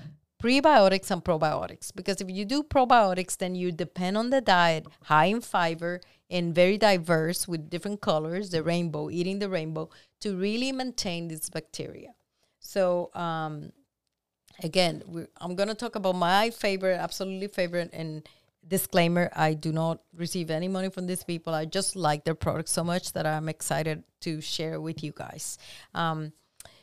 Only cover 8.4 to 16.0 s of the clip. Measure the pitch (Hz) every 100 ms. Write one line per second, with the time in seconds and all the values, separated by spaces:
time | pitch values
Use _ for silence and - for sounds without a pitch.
8.4 | 202 170 156 170 170 151 151 170 180 196
9.4 | 202 185 160 156 160 - _ - 214 185
10.4 | 196 226 262 262 254 240 202 170 170 156
11.4 | - 160 - - - - - - _ _
12.4 | _ _ - 202 185 175 175 185 170 160
13.4 | 156 151 147 - _ _ _ _ _ _
14.4 | _ - 165 185 175 156 - 165 - -
15.4 | 175 180 196 220 247 226